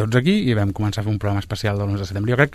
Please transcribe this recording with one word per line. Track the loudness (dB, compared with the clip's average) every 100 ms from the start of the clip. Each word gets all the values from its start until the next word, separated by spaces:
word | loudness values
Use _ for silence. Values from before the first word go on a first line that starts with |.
tots | 2 2
aquí | 4 2 2
i | 2
vam | 0
començar | 0 -2 -2
a | -2
fer |
un | -2
programa | 0 -2
especial | -4 -4 -2 -2
de | -2
l'onze | -2
de | -4
setembre. | -4 0
Jo | 2
crec | 2